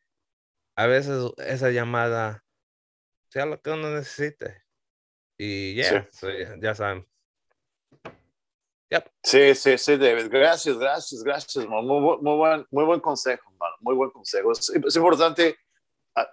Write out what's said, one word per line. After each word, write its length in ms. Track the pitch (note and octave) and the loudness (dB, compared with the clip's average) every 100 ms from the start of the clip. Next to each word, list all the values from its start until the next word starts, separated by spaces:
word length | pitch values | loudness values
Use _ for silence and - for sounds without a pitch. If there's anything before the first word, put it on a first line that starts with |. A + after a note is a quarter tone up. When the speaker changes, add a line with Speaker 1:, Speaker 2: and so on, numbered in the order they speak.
| _ _ _ _ _ _ _ - | _ _ _ _ _ _ _ -2
Speaker 1:
A 120 | A#2 | 2
veces 440 | C3 C#3 C3+ B2 - | 2 0 -4 -6 -8
esa 320 | C#2 C3 C3 | -8 -2 0
llamada 720 | A#2+ A#2+ A#2+ A#2 A#2 A2 G#2+ _ _ _ _ _ _ _ _ _ | 0 -2 -2 0 -2 -4 -8 _ _ _ _ _ _ _ _ _
sea 160 | C3+ D3 | -6 -6
lo 160 | D3+ | -6
que 100 | D3 | -8
uno 180 | D#3 D#3 | -8 -6
necesite. 720 | D3+ C#3+ - D3+ D3 - - _ _ _ _ _ _ _ - | -8 -8 -6 -8 -8 -16 -16 _ _ _ _ _ _ _ -12
Y 380 | G#2 G2 F#2+ G#2+ | -10 -8 -8 -4
yeah, 320 | A2 G2+ G2+ | 0 0 -4
Speaker 2:
Sí. 60 | - | -12
Speaker 1:
so 100 | F#2+ | -10
ya, 260 | F#2+ F#2 G#2+ | -10 -10 -8
ya 160 | G#2+ G#2 | -6 -4
saben. 320 | G2+ F#2+ F2+ _ _ _ _ _ _ _ _ _ - - _ _ _ _ _ _ - | -4 -6 -12 _ _ _ _ _ _ _ _ _ -20 -20 _ _ _ _ _ _ -4
Yep. 200 | E3 - _ | -4 -4 _
Speaker 2:
Sí, 320 | - C3+ C#3 C3+ | 2 6 8 6
sí, 220 | C#3 B2+ | 4 2
sí, 200 | - C#3+ | 4 4
David. 300 | C3 A#2 A2+ | 4 2 2
Gracias, 480 | B2+ D3+ E3 D#3 A#2 | 4 4 4 -2 -2
gracias, 460 | C3+ D#3 - B2 | -2 -4 -6 -8
gracias, 440 | A#2 C#3+ - C#3 A2 | -6 -6 -6 -8 -4
man. 180 | A2 B2 | -4 0
Muy 140 | C#3+ | 2
bu-, 200 | D3 D#3+ | 2 2
muy 140 | D3 D3+ | 0 2
buen, 280 | D#3+ D#3 C3 | 2 0 -2
muy 160 | C#3 D#3 | -2 2
buen 140 | E3+ | 2
consejo, 500 | D#3+ C#3 C3 B2 _ | 0 -4 -2 -4 _
hermano. 240 | F#2+ E2+ E2 | -10 -10 -8
Muy 160 | A#2 C3 | -4 0
buen 160 | C3 | -2
consejo. 400 | C3 G2 G2+ G2+ | -4 -6 -2 0
Es, 180 | A#2 - | -2 -2
es 260 | E3+ D3 E3 | -2 0 2
importante, 600 | E3+ D#3+ E3 D#3 E3 - _ _ _ _ _ - | 4 4 2 2 0 0 _ _ _ _ _ -4
ah, 140 | A2 | -4